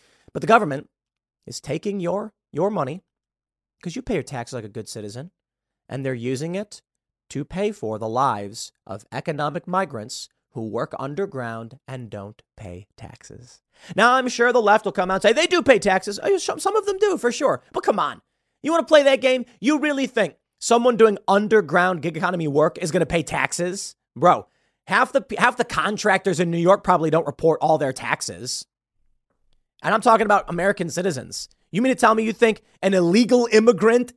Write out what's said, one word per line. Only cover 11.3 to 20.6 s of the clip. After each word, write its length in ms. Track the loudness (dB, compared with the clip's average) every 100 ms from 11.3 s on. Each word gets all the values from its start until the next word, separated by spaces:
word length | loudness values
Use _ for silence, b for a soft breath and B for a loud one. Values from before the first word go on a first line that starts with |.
| -8 -10 -10 -12 -18 -16
and 220 | -14 -12
don't 320 | -12 -14 -18 _ -20
pay 300 | -16 -16 -18 _
taxes. 640 | -20 -20 -20 -20 -20 _ _ B B 2
Now, 180 | 4
I'm 140 | 4 0
sure 240 | 0 2
the 80 | 4
left 240 | 4 4
will 80 | 2
come 180 | -2 -2
out 40 | 2
and 60 |
say, 100 | 2
"They 140 | 2 2
do 160 | 2
pay 160 | 4 4
taxes." 420 | 4 0 -2 -6
Oh, 140 | -2 -2
some, 220 | -2 -4
some 160 | -2 -2
of 80 |
them 140 | -2 -2
do, 180 | 0 0
for 160 | -2
sure. 300 | -2 -2 -2 b
But 120 | -4
come 140 | -2 0
on. 220 | -2 -6 _ _ _ _
You 80 | 0
wanna 140 | 0
play 180 | 4 6
that 200 | 6 4
game? 240 | 2 0 -4 b
You 180 | 0 0
really 280 | 0 -2 -2
think 300 | -2 -2 -4 _
someone 400 | _